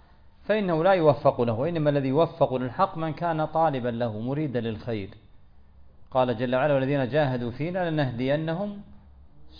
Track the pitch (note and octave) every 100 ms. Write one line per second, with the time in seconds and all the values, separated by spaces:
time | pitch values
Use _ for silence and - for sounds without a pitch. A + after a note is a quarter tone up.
0 | - - - - - G#3+ F#3+ D#3 F3+ F#3+
1 | D#3 C3 C#3 A#2+ A#2 A2 D#3 E3 D3 C#3+
2 | C3 C#3 E3 - C#3 B2+ B2+ D3 F#3+ E3
3 | D#3+ D3 E3+ D#3+ D3+ D#3+ D#3+ C3+ A#2+ A#2
4 | A#2+ G#2+ A#2+ C#3+ D3+ A#2+ A2+ G#2 A#2+ A2
5 | F#2+ - - - - - - - - -
6 | - C3 B2+ A2+ B2 B2+ D3+ C#3 C3 C#3+
7 | B2 D3 C#3 B2+ A#2+ A#2 D#3+ F#3 F3 D#3
8 | C3+ A#2 C3 D3 D#3+ E3 G#3 G3+ - -
9 | - - - - -